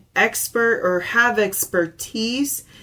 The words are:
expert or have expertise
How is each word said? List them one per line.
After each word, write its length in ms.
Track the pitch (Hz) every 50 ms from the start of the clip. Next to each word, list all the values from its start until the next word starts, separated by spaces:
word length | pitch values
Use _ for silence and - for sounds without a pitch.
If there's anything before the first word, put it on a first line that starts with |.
| - _ -
expert 680 | 185 208 220 - - - - - 233 233 233 226 - -
or 180 | 185 180 175
have 360 | 175 - - 233 240 240 214 214
expertise 1300 | 208 196 196 - - - - 180 170 165 - - - - - 226 220 233 247 269 285 277 - - - - - -